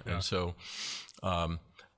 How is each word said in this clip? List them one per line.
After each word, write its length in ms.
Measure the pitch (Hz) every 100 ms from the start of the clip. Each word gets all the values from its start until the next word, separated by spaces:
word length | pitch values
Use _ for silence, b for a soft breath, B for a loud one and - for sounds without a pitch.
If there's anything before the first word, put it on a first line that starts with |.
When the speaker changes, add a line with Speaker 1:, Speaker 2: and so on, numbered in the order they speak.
| -
Speaker 1:
Yeah. 60 |
Speaker 2:
And 100 | 87
so, 300 | - 92 87 85 B B B B B -
um, 380 | 95 87 82 82 - B B